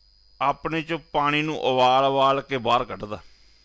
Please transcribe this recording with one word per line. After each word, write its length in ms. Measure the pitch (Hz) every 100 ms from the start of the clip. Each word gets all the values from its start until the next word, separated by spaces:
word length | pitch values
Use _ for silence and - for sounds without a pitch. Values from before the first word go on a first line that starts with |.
| _ _ _ _
ਆਪਣੇ 420 | 131 143 160 160
ਚੋਂ 160 | 151 165
ਪਾਣੀ 440 | - 151 143 147
ਨੂੰ 180 | 156 143
ਉਬਾਲ 440 | - 127 127 131
ਉਬਾਲ 380 | 135 135 135 139
ਕੇ 160 | - 135
ਬਾਹਰ 260 | 113 120
ਕੱਢਦਾ, 380 | 117 98 104 104 - - _ _